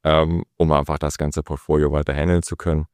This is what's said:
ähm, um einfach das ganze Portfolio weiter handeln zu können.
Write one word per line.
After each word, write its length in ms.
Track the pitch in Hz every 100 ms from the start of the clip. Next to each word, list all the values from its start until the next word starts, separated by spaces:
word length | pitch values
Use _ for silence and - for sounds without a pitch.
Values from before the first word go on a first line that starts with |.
ähm, 420 | 78 78 80 85 - _
um 160 | 85
einfach 260 | 73 73 76
das 200 | 76 -
ganze 240 | 76 78
Portfolio 500 | - 76 - 76 73
weiter 220 | 73 76
handeln 280 | 71 85 87
zu 140 | - -
können. 300 | 87 78 76